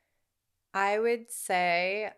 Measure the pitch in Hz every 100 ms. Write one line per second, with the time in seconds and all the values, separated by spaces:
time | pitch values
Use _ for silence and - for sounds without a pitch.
0 | _ _ _ _ _ _ _ 190 196 208
1 | 233 233 226 - - 185 180 170 180 202
2 | 214